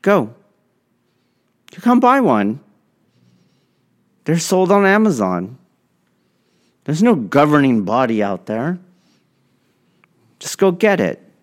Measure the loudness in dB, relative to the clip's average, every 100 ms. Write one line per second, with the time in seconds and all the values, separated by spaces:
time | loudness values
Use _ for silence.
0 | 2 0 -2 -12 _ _ _ _ _ _
1 | _ _ _ _ _ _ _ -4 0 2
2 | 4 2 2 0 -2 -6 _ _ _ _
3 | _ _ _ _ _ _ _ _ _ _
4 | _ _ -4 -4 0 0 2 2 2 2
5 | 0 0 -4 -4 -8 -16 _ _ _ _
6 | _ _ _ _ _ _ _ _ -8 0
7 | 2 0 0 2 4 2 2 0 0 -2
8 | 0 -2 -2 -6 -8 -6 -6 -8 -14 _
9 | _ _ _ _ _ _ _ _ _ _
10 | _ _ _ _ -16 -2 -2 2 0 0
11 | -2 -6 _ _